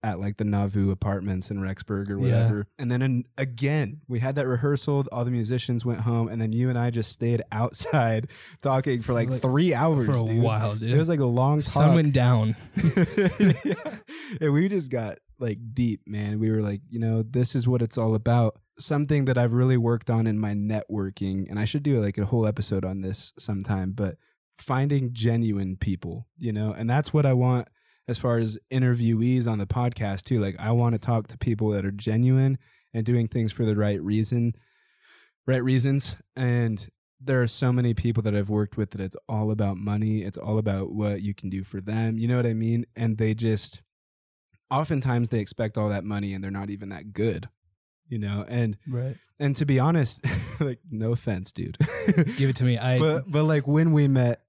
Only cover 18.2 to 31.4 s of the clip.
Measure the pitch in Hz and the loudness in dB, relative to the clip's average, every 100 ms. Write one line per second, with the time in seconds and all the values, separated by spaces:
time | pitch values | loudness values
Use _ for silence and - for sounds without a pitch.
18.2 | 110 120 113 - _ _ - 147 147 147 | 2 4 4 0 _ _ -4 -2 0 0
19.2 | 135 123 120 120 127 127 117 117 - 113 | 2 2 2 2 4 4 2 0 0 0
20.2 | 113 107 107 104 104 107 - 104 95 98 | 2 0 -2 -2 -2 -2 -4 -4 -4 -4
21.2 | 98 95 98 104 110 151 143 131 104 98 | -4 -2 -4 -2 -2 -2 0 2 0 0
22.2 | 101 120 110 104 104 98 95 95 95 101 | 0 2 2 0 -2 -2 -2 -6 -6 -8
23.2 | - - - 101 95 101 92 104 98 80 | -10 -12 -6 -6 -2 -2 -2 -4 -4 -6
24.2 | _ _ _ - - 131 139 143 127 120 | _ _ _ -18 -4 -2 0 0 -2 -2
25.2 | 113 117 113 101 95 92 - 92 85 101 | 0 2 0 0 -4 -4 -4 -4 -6 -10
26.2 | 117 _ 120 104 107 - 113 131 147 151 | -12 _ -6 -2 -4 -4 0 0 2 2
27.2 | 143 127 127 123 - _ _ _ - 120 | 4 4 4 2 -2 _ _ _ -8 -4
28.2 | 127 117 113 107 _ 131 127 120 113 110 | 0 0 0 -4 _ 0 2 2 2 2
29.2 | 120 127 117 110 98 - 123 120 107 98 | 2 2 0 -2 -2 -2 -2 -2 -6 -6
30.2 | - 123 98 90 110 120 120 113 - 117 | -2 0 0 -4 0 2 2 0 0 -2
31.2 | 104 - | -2 -6